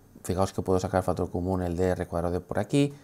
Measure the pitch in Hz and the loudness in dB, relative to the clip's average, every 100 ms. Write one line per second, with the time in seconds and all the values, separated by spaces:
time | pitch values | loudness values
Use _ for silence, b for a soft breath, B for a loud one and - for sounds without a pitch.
0 | - - - 90 95 - 95 92 92 92 | -20 -16 -6 0 0 -2 0 2 2 0
1 | 92 85 90 92 90 95 87 85 92 90 | 0 -2 -2 -2 0 0 0 2 2 2
2 | 87 85 87 90 - - 104 143 143 143 | -2 -2 -2 -2 -2 -4 0 2 0 -2